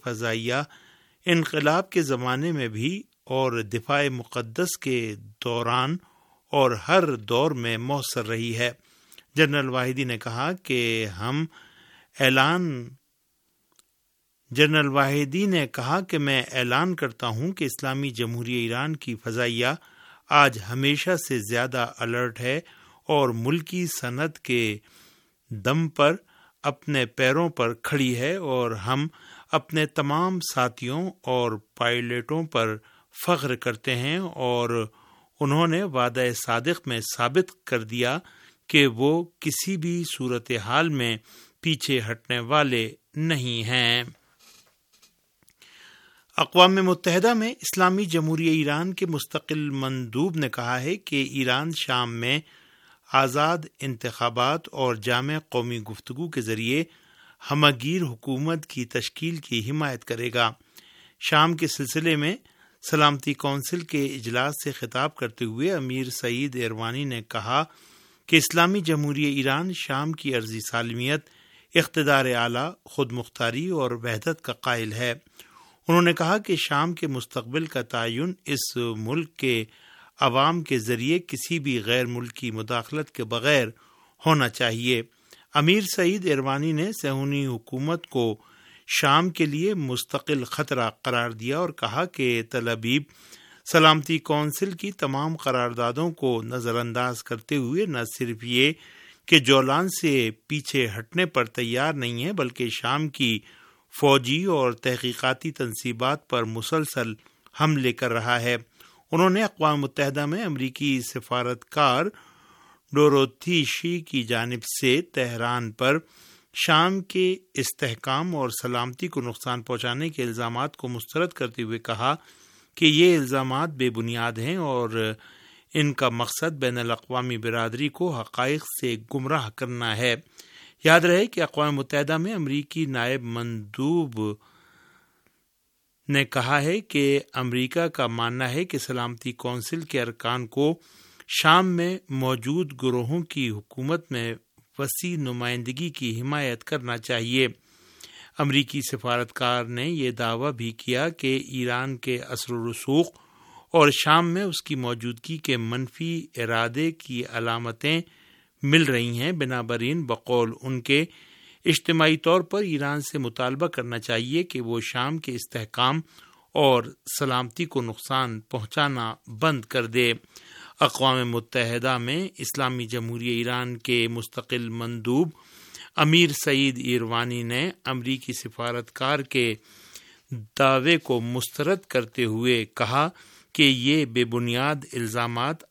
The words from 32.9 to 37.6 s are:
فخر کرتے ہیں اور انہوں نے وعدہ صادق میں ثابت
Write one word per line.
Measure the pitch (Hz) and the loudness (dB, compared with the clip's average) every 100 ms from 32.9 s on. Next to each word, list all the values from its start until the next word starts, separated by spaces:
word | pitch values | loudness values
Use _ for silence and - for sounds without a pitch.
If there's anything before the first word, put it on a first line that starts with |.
| _ _ - - | _ _ -6 0
فخر | 165 135 120 | 0 0 -2
کرتے | 127 110 - 123 | -4 -4 -4 -2
ہیں | 135 175 | -2 -4
اور | 185 165 123 120 117 117 107 _ _ _ _ - | -4 -4 -2 0 0 -2 -4 _ _ _ _ -2
انہوں | 143 147 170 | 2 4 4
نے | 165 | 2
وعدہ | 196 131 123 120 123 110 - | 0 0 0 2 0 -2 -2
صادق | 117 131 175 139 | 0 0 -2 -4
میں | 117 110 - | -6 -4 -2
ثابت | 123 151 185 - | 2 2 0 -4